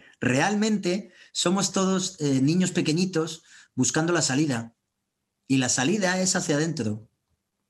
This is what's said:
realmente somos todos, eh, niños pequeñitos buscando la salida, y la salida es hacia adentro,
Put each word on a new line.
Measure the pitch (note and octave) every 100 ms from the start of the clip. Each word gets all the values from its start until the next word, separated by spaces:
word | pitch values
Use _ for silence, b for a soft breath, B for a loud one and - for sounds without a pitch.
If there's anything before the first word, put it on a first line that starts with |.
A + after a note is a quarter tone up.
| B B
realmente | B2 B2+ F3+ G#3 A3 G#3 F3+ F#3+ - B B
somos | - F3 G3 -
todos, | G3 F#3+ F#3+ - -
eh, | C#3+ C3+
niños | C#3 F3 F3+
pequeñitos | F3+ D#3 D#3+ F#3 D#3+ E3 - B B B -
buscando | B2+ D#3 E3
la | F3
salida, | - C3 D#3 A#2+ A#2 _ _ _ _ _ _ _ -
y | C3+
la | B2
salida | - C3 G#3 F3+ F#3
es | F#3 F#3
hacia | - D3
adentro, | E3 B2+ G#2+ A2 - _ _ _ _ _ _